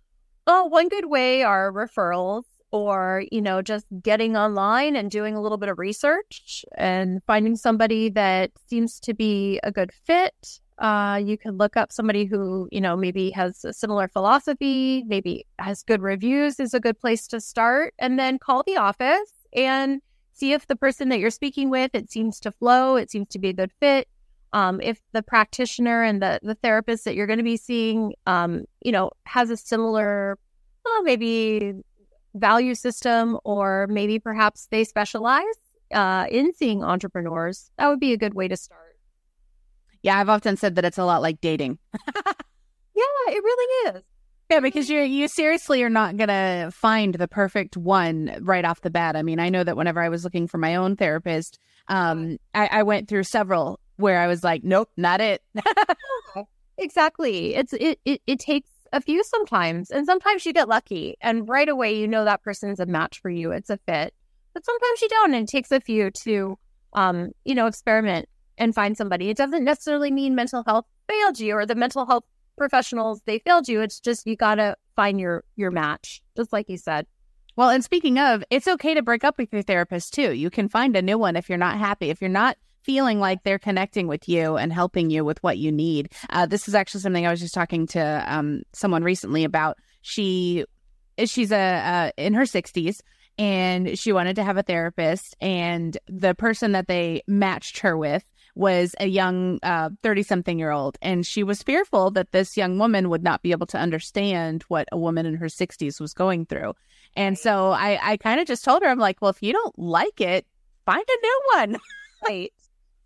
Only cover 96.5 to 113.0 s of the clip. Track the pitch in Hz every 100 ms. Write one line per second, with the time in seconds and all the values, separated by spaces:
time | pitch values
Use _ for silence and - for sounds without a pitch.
96.5 | 214 220 190 185 175 170 165 - 202 190
97.5 | 165 - - 196 160 151 165 - _ _
98.5 | - 196 180 180 - 196 190 185 180 185
99.5 | - 180 170 160 202 226 202 202 185 180
100.5 | 165 156 147 135 - 185 180 170 208 202
101.5 | 208 - 311 392 202 185 196 185 190 190
102.5 | - 185 185 226 202 185 165 175 147 175
103.5 | 165 175 - 170 160 - 202 202 180 165
104.5 | 160 - 165 - 170 165 165 165 160 165
105.5 | - 185 - 147 - 151 - 190 175 160
106.5 | 143 110 - _ _ _ - 196 190 226
107.5 | 196 190 175 202 202 202 214 220 262 339
108.5 | 240 - 311 370 247 202 185 202 - 202
109.5 | 381 453 - 170 170 415 - 180 185 -
110.5 | _ _ _ - 247 453 494 453 523 539
111.5 | 392 208 220 - - - _ - 190 -
112.5 | - _ _ _ _